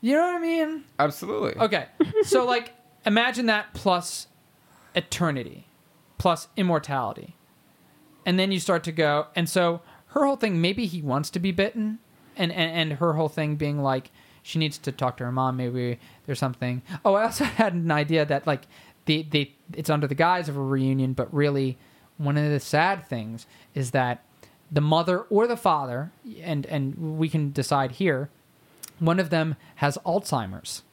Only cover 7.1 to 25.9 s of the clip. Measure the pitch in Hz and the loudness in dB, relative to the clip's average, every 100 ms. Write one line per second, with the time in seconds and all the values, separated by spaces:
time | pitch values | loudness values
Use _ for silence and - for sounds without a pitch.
7.1 | - - - _ _ _ _ _ _ _ | -6 -14 -20 _ _ _ _ _ _ _
8.1 | _ - 185 190 190 - 175 170 160 156 | _ 0 2 2 0 2 0 0 0 2
9.1 | 147 147 - 170 185 175 170 - - _ | 2 0 -2 0 2 2 0 -8 -20 _
10.1 | - 277 277 220 175 170 196 220 170 147 | 0 2 2 0 2 0 0 -4 -4 -2
11.1 | 131 151 - 185 180 196 233 214 220 _ | -2 -2 -2 -2 0 -2 0 -4 -6 _
12.1 | _ - - 175 175 165 165 160 143 170 | _ -20 -4 -4 0 -2 0 -2 0 0
13.1 | 151 156 151 151 151 147 147 139 131 - | 2 0 0 -2 -2 -2 0 0 0 -4
14.1 | _ - - - 165 156 147 - 135 131 | _ -20 -20 -6 -2 -2 -2 -8 -2 -4
15.1 | - 123 127 131 127 127 123 123 120 - | -2 -6 0 0 0 -2 -2 -2 -4 -10
16.1 | - - 139 139 123 123 123 - 170 220 | -20 -8 -4 -4 -2 -4 -4 -8 -2 2
17.1 | 196 226 220 262 - 220 175 165 151 147 | 2 2 -2 -4 2 2 2 0 2 2
18.1 | 160 147 139 147 139 - - - _ - | 2 2 0 0 -2 -4 -20 -20 _ 0
19.1 | 156 160 151 139 _ _ 165 160 151 147 | 0 2 0 0 _ _ -10 -2 0 0
20.1 | 143 165 180 156 139 135 135 135 135 131 | 2 2 2 -2 -4 0 0 2 2 0
21.1 | 131 123 147 143 143 135 123 - _ _ | -2 -2 2 2 2 -2 -4 -14 _ _
22.1 | _ 147 147 151 147 - 147 170 196 147 | _ -2 0 2 0 0 2 2 0 -4
23.1 | 123 110 113 - - - - 127 135 123 | -8 -8 -12 -16 -20 -12 -6 -2 0 0
24.1 | 120 _ _ - _ _ 143 147 160 170 | -2 _ _ -20 _ _ 0 4 2 4
25.1 | 180 226 208 233 233 202 156 135 | 0 2 2 2 2 2 2 0